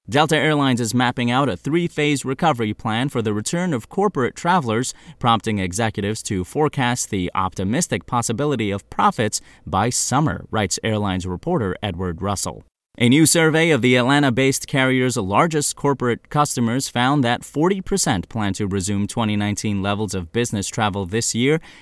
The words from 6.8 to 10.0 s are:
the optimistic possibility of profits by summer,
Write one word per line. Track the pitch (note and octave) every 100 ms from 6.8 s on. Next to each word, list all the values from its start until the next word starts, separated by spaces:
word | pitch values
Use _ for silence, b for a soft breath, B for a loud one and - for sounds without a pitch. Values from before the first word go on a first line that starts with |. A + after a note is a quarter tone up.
| A#2+ A#2+ -
the | G2 F2
optimistic | - F#2 - F#2+ C3+ - G#2 -
possibility | B2 A#2 A2 D3 B2+ G#2
of | G2 -
profits | - G3+ D#3 G#2+ - b b E2
by | F#2+ A#2
summer, | -